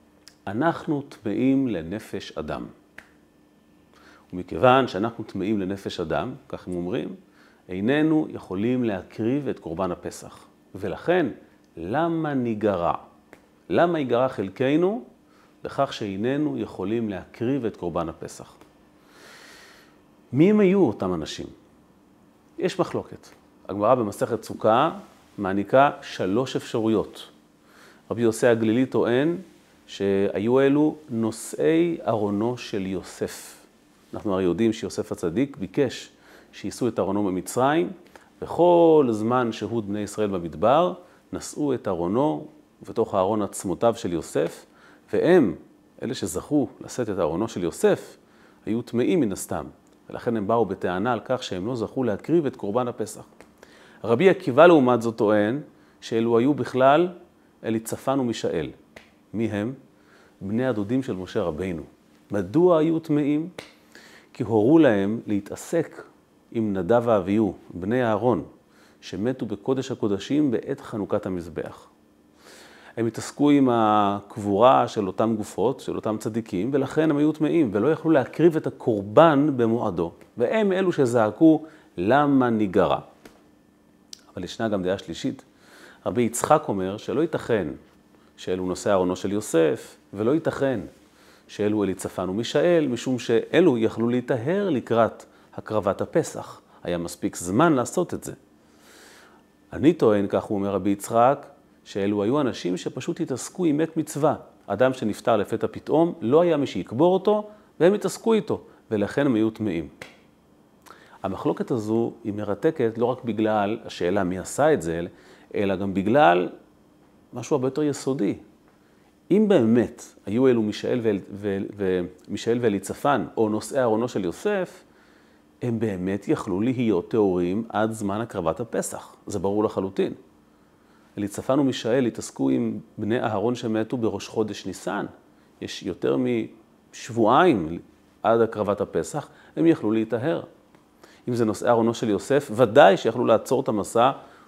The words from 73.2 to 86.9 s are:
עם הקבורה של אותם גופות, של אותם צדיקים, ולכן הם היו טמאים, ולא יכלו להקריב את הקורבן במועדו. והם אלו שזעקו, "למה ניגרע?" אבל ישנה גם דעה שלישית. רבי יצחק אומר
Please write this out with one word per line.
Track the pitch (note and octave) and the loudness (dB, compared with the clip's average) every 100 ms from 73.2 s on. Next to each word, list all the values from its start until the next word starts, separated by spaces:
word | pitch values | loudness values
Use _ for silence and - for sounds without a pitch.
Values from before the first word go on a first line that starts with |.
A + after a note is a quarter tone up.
| - - C#3+ | -10 0 4
עם | C#3+ C3 | 6 4
הקבורה | A#2+ A2 G#2 G2+ G2+ - - G2+ G2 A#2+ C3+ A#2+ | 4 4 4 2 0 -8 -8 0 4 6 6 2
של | A#2 F#2+ | -2 -4
אותם | F#2 A2+ A2 | 0 0 0
גופות, | G2+ - G#2 C3+ | -4 -2 -2 -2
של | - F2 | -6 -6
אותם | A2+ A2 | -4 -4
צדיקים, | B2 A2 A2+ F#2 A2+ | -4 -6 -4 -4 -2
ולכן | C#3 B2+ D#3 D#3+ | -2 -2 0 0
הם | D3 | 2
היו | D3+ | 2
טמאים, | D3+ D3 D#3+ C3+ | 2 0 2 2
ולא | G2+ B2+ | 2 0
יכלו | D#3 D#3+ | 0 2
להקריב | D#3 A#2 - E3 D#3 | 2 2 4 4 4
את | D3 | -4
הקורבן | - - G#2+ G2 G#2+ E3 C#3 D3+ C3 | -6 -2 -2 2 6 8 6 2 2
במועדו. | A2+ A#2 A#2 F2 E2+ - - - | 2 2 0 -2 -4 -6 -14 -4
והם | A#2+ A3 G#3 | 0 2 0
אלו | F#3 F#3+ | 0 0
שזעקו, | E3 B2+ A#2+ G#2+ G#2+ D#3+ D#3 - - _ - | 2 2 4 2 6 6 6 0 -20 _ -4
"למה | F#2 C3+ D3 C#3 B2 | 2 4 6 4 4
ניגרע?" | A2+ G#2 F#2+ E2 C2 - - - - _ _ _ _ _ _ - - _ | 2 2 4 4 2 -4 -20 -20 -20 _ _ _ _ _ _ -20 -20 _
אבל | - | -12
ישנה | F2+ - A2+ | -12 -6 -2
גם | G2+ | -2
דעה | F2+ G2 | 0 -2
שלישית. | - E2 C3 - - _ - - - - G#2 | -4 -6 -6 -6 -14 _ -20 -20 -20 -10 -4
רבי | G2 | 0
יצחק | A#2 - - D3+ D#3 | 0 0 4 4 2
אומר | G2+ F#2 | -4 -4